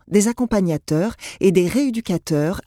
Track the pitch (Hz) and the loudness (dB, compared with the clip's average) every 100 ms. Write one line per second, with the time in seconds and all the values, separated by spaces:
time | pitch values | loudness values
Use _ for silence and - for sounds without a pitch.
0 | - 208 208 240 247 214 180 151 - 156 | 0 2 2 -2 -2 0 0 -2 -2 -2
1 | 208 - - - 196 180 175 240 285 226 | -2 -6 -16 0 2 4 2 0 -2 -4
2 | - 180 - 151 151 196 | -4 -6 -2 -2 0 -4